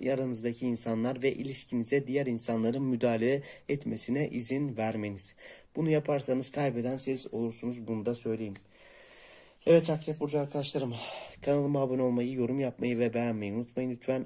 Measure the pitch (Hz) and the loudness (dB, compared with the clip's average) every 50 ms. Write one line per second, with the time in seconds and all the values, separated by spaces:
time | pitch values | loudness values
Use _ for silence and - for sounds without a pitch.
0 | - 127 139 131 135 127 123 110 113 120 117 - 127 123 120 113 - 117 113 110 | -2 0 0 0 0 -2 -2 -2 -2 -4 -4 -2 -2 -2 0 0 0 -2 0 0
1 | 113 123 131 127 123 135 - - 117 139 135 - - - - 120 113 - 143 143 | 0 0 0 0 0 0 0 0 -2 -6 -6 -6 -6 -4 -2 -2 0 2 2 0
2 | 139 123 131 143 139 131 120 113 - - 117 113 110 113 120 135 139 131 127 117 | 2 2 0 0 0 0 0 -2 0 0 2 2 2 2 2 2 0 0 0 2
3 | 127 120 117 113 113 123 135 143 143 - - - - - 147 147 - - 110 107 | 2 2 4 4 4 2 2 2 0 -6 -14 -12 -6 -4 -4 -2 -2 -4 -6 -4
4 | - - 120 143 151 - - 123 117 113 131 139 147 143 120 110 110 110 110 110 | -2 -2 0 0 0 0 -2 -4 -2 -2 -2 -2 -2 -2 -2 -2 -2 0 0 -2
5 | 104 104 101 95 - - - - - - - - - - - - 160 160 156 151 | -2 -4 -6 -6 -10 -12 -14 -16 -18 -20 -20 -20 -20 -10 -4 -2 2 4 4 4
6 | 147 - 147 139 135 - 127 131 131 - - 151 147 139 120 120 117 123 131 131 | 4 2 0 0 2 0 0 0 0 -2 -2 0 0 0 0 0 0 -2 -2 -2
7 | - 135 135 127 - - - 110 117 117 113 - - 120 123 120 113 107 113 110 | -2 -2 -2 -2 -4 -6 -4 -2 -2 -2 -4 -4 -6 -6 -6 -6 -6 -4 -4 -2
8 | 101 117 120 117 - 120 110 113 113 104 98 - - - - - - - - - | 0 -2 -2 -2 -2 -2 -2 -2 -4 -6 -8 -10 -14 -20 -20 -20 -20 -20 -20 -20
9 | - - - - - - - - - - - - - - 165 170 160 165 156 156 | -20 -20 -20 -20 -20 -20 -20 -20 -20 -20 -18 0 6 8 8 8 8 6 0 0
10 | - - 151 156 147 143 147 151 143 143 - 147 139 - - 147 131 123 117 117 | 0 -4 -4 -2 -2 -2 0 0 0 0 -2 -2 -2 -2 -2 -2 -2 -2 -4 -6
11 | - - - - - - - - - 143 143 147 143 143 143 143 135 127 127 127 | -8 -10 -10 -12 -12 -14 -16 -4 0 2 2 4 4 2 2 2 2 2 2 2
12 | 127 127 120 120 120 123 135 131 120 117 127 139 139 123 120 - 120 123 120 113 | 2 4 4 2 2 0 0 0 0 2 2 0 0 -2 -2 -2 0 0 2 2
13 | 120 117 117 117 120 120 113 107 104 101 101 113 120 117 - - 127 127 123 120 | 2 2 2 2 0 0 0 -2 -2 -2 -2 -4 -4 -4 -4 -4 -2 -2 -4 -4
14 | - - 131 131 - | -2 -2 0 0 -2